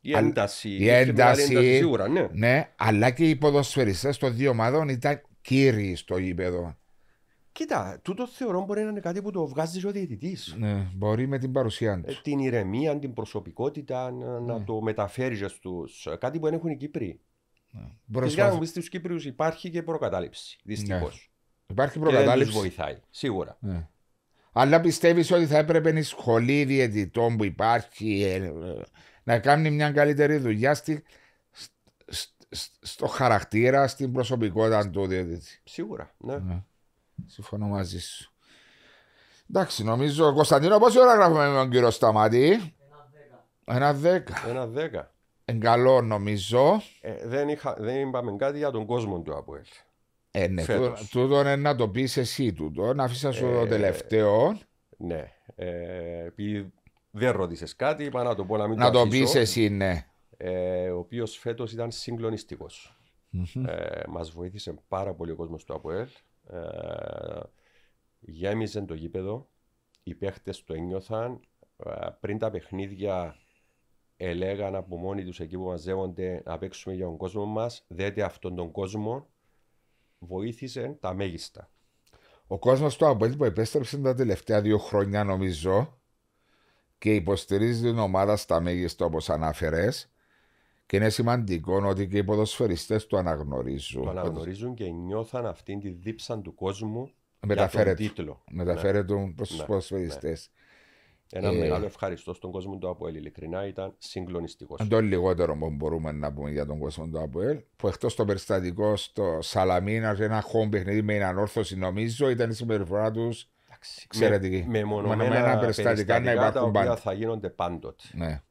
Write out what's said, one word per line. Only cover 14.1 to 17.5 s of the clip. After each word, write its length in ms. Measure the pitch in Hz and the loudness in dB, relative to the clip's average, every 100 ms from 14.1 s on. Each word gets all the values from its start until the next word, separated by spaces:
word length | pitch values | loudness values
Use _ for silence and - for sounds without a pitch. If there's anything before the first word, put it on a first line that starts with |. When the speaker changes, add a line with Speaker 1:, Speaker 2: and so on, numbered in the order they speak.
Speaker 1:
να, 300 | 123 123 123 | -8 -8 -8
να 180 | 120 117 | -6 -6
Speaker 2:
Ναι. 60 | |
Speaker 1:
το 160 | 101 110 | -4 -4
μεταφέρει 560 | 110 107 101 - 131 113 | -2 -2 -4 -2 -4 -2
και 100 | 98 | -6
στους, 600 | - 92 90 78 - - 78 | -8 -10 -8 -10 -12 -10 -6
κάτι 200 | 123 156 | -6 -2
που 60 | |
δεν 100 | 156 | -2
έχουν 160 | 165 170 | -2 -4
οι 60 | 139 | -6
Κύπροι. 440 | 147 - 101 - _ _ _ | -8 -8 -8 -10 _ _ _